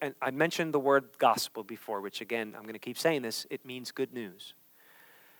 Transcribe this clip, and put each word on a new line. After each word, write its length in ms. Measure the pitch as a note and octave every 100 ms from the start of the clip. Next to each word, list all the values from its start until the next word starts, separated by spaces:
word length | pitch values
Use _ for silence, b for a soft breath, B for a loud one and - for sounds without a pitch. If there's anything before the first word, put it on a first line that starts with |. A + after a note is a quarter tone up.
and 140 | C#3+ -
I 100 | B2+
mentioned 420 | C3+ E3 - E3
the 60 | D3
word 260 | C3+ C#3 C3+ -
gospel 460 | B2+ G#2 - A2+
before, 380 | G2+ A2 - G#2
which 200 | G2 -
again, 340 | G#2 A#2 G#2+ G#2+
I'm 80 | G#2+
gonna 140 | A2
keep 180 | - A#2+
saying 240 | E3 D3+
this, 240 | A#2 - -
it 160 | C#3+ -
means 260 | B2+ B2
good 220 | - C3
news. 400 | B2 G#2 F#2 - - _ b b b b b b